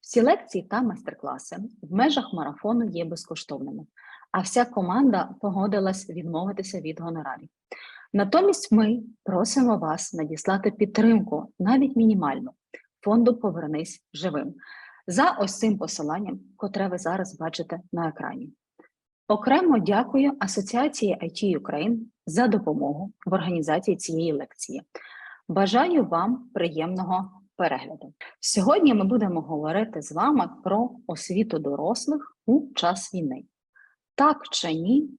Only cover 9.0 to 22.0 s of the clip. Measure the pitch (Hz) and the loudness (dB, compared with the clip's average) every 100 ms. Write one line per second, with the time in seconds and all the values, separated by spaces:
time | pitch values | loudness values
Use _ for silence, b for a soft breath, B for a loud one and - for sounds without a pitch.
9 | - - - 185 214 277 247 208 160 165 | -4 -12 -4 -2 0 2 4 2 0 -4
10 | - 175 151 156 - 190 208 - 202 208 | -6 -6 -6 -4 -2 0 0 0 0 4
11 | 226 226 - 151 - _ 185 262 269 269 | 6 6 2 -4 -6 _ 2 4 4 4
12 | 226 202 147 135 - _ _ B B _ | 4 4 0 -4 -10 _ _ B B _
13 | 208 226 240 240 214 165 151 151 165 - | 2 4 4 4 -2 -4 -4 -4 -6 -12
14 | _ 151 175 147 - - B B B B | _ -8 -4 -4 -6 -12 B B B B
15 | - 185 320 - - - 220 202 160 - | -4 2 2 2 -4 0 0 0 -4 -6
16 | 147 165 196 - - _ 202 196 196 180 | -6 -6 -6 -10 -16 _ -8 -4 -4 -2
17 | 165 185 185 160 160 160 165 170 - 170 | -4 -4 -6 -6 -10 -8 -10 -10 -2 0
18 | 165 156 139 - - _ _ _ b _ | 0 -2 -8 -8 -12 _ _ _ b _
19 | _ _ _ 208 233 285 359 247 180 202 | _ _ _ 2 4 4 6 4 4 2
20 | 254 269 277 285 196 - 196 233 294 - | 2 2 2 2 -4 -2 -2 0 0 0
21 | 208 175 170 - 202 156 - 147 185 233 | -2 0 -4 -2 0 0 -2 -2 0 -2